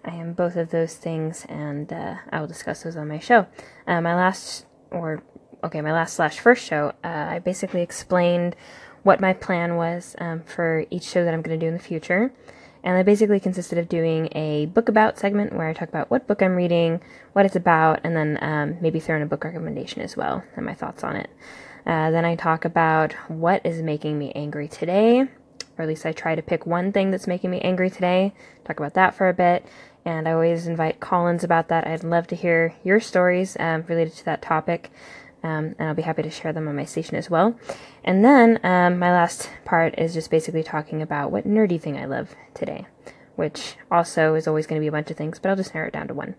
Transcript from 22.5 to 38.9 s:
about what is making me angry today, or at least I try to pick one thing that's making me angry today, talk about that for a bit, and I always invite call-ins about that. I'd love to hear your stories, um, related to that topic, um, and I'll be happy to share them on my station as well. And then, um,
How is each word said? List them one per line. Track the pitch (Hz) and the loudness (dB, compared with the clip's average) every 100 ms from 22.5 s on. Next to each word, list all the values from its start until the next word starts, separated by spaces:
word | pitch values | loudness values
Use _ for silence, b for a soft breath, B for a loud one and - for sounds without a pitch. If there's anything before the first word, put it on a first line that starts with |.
| 160 | 0
about | 170 165 160 160 156 - - | 0 2 4 4 2 -2 -10
what | 160 165 196 - | -2 2 2 0
is | 165 | -4
making | 160 151 156 151 | -4 -4 -4 -4
me | 143 - | -6 -6
angry | 147 147 147 | -8 -8 -10
today, | - 165 190 220 247 | -6 0 4 6 6
or | 269 - _ _ - - | 2 -4 _ _ -16 -6
at | 160 | -4
least | 156 165 | -4 -4
I | |
try | 160 165 160 | -4 -2 -2
to | |
pick | - 165 - | 0 -2 0
one | 170 185 | 0 2
thing | 202 190 | 2 2
that's | 185 - | 0 -2
making | 180 185 | -2 -2
me | 180 | -2
angry | 185 185 185 | 0 2 0
today, | 185 180 185 196 - B B - | 2 2 4 2 -2 B B -10
talk | 160 | -6
about | 147 | -2
that | 185 185 - | 4 4 4
for | 185 | 0
a | |
bit, | 175 175 175 - B B B 170 | 4 4 2 -2 B B B -6
and | 160 160 | -4 0
I | |
always | 165 165 165 170 | 2 2 2 -2
invite | 165 160 - | -2 -2 -2
call-ins | - 180 175 175 | -2 0 2 0
about | 175 165 165 | 2 0 2
that. | 165 160 | -2 -2
I'd | 160 | -6
love | 165 170 170 | 0 0 0
to | 170 | -4
hear | 180 165 165 - | 2 2 2 -2
your | 185 208 | 4 4
stories, | - 185 180 180 185 - | 4 2 4 2 -2 -2
um, | 165 160 165 | -2 -2 -2
related | 165 160 - | 0 0 -2
to | - | -6
that | 156 | -6
topic, | - 160 165 170 - B B B B _ | 0 0 0 -4 -6 B B B B _
um, | 165 156 156 - | -6 -4 -4 -4
and | 160 | -4
I'll | |
be | 151 | -2
happy | 165 160 | -2 -4
to | 156 | -6
share | - 165 | -6 -6
them | 156 156 | -4 -4
on | 143 | -4
my | 143 | -4
station | - 165 165 | -6 -6 -6
as | - | 0
well. | 165 202 233 B B B B | 2 2 0 B B B B
And | - 190 226 | 0 4 8
then, | 285 233 226 | 10 8 6
um, | 180 180 180 | 4 4 4